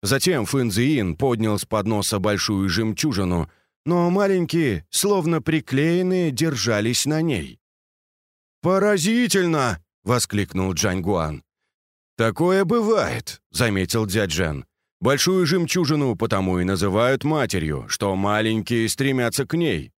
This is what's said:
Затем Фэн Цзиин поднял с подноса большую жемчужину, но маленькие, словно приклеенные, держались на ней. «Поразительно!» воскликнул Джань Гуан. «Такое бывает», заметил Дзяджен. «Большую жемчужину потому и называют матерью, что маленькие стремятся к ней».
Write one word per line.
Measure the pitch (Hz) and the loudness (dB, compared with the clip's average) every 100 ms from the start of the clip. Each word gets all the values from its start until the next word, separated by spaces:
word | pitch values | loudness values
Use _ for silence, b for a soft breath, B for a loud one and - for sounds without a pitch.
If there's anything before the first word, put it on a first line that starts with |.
Затем | 98 135 185 175 180 | 0 0 2 0 0
Фэн | 139 120 | 0 0
Цзиин | 98 127 147 95 80 | 0 0 0 0 -2
поднял | 135 117 110 104 | 0 0 0 -2
с | |
подноса | - 107 101 107 98 104 | -2 -2 0 -2 -2 -2
большую | 101 104 - 101 98 | 0 -2 -2 -2 0
жемчужину, | 87 110 107 156 98 90 87 80 b b _ | 0 -2 -2 -2 0 0 -2 -4 b b _
но | - 175 170 | -2 0 2
маленькие, | 185 202 190 170 170 147 90 - | 2 2 0 0 0 0 -2 -4
словно | - 202 196 160 165 | -2 0 0 0 -2
приклеенные, | 135 156 - 131 160 175 185 185 170 | 0 -2 -2 0 2 2 0 0 0
держались | 127 160 127 120 107 110 - 139 | 0 -2 0 0 0 2 0 0
на | 156 | 0
ней. | 165 113 69 - _ _ _ _ _ _ _ _ _ _ | 0 -2 -6 -14 _ _ _ _ _ _ _ _ _ _
«Поразительно!» | 170 190 208 202 165 233 240 196 180 156 127 85 _ _ | 0 2 2 2 2 2 2 2 2 2 0 -2 _ _
воскликнул | 95 120 - 104 92 92 95 | -2 0 0 -2 -2 -2 -2
Джань | 85 104 92 | 0 0 0
Гуан. | 87 95 78 73 _ _ _ _ _ _ _ - | 0 0 0 -6 _ _ _ _ _ _ _ -2
«Такое | 113 - 175 190 | -2 0 2 2
бывает», | 185 233 214 220 95 117 - - _ | 2 2 2 2 0 -4 -8 -16 _
заметил | - 120 98 92 113 107 | -2 0 2 0 0 0
Дзяджен. | 101 98 78 85 71 - _ _ _ | 0 0 0 -2 -2 -10 _ _ _
«Большую | 120 139 - 185 | 0 2 2 2
жемчужину | 165 185 165 185 151 151 139 | 2 2 0 0 0 2 0
потому | 107 113 101 95 90 | 0 0 0 2 0
и | |
называют | 90 95 101 98 123 135 | 0 0 0 2 2 2
матерью, | 143 156 123 95 80 71 58 | 0 0 0 -2 -2 -4 -6
что | - 101 | -4 -2
маленькие | 95 101 104 110 110 - 117 113 | 0 0 2 0 -2 -2 -2 -2
стремятся | - 135 131 120 - | -2 -2 0 -2 -2
к | 135 165 | -2 -2
ней». | 165 87 65 | 0 -2 -6